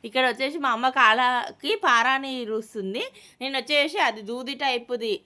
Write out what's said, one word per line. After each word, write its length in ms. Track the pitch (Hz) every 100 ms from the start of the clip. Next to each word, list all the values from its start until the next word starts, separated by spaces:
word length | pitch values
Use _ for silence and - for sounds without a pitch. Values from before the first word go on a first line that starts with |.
ఇక్కడ 200 | 226 254 254
వచ్చేసి 320 | 240 269 320
మా 100 | 277
అమ్మ 160 | 226 254
కాళ్ళకి 800 | 269 233 226 247 247 - - 285 415
పారాని 560 | 349 233 247 269 269 262 226
రుస్తుంది. 580 | 220 220 220 190 220 508 - - _
నేను 180 | 262 269
వచ్చేసి 400 | 240 294 294 370
అది 220 | 285 220
దూది 340 | 208 247 254 277
టైపుది 580 | 277 247 240 247 226 196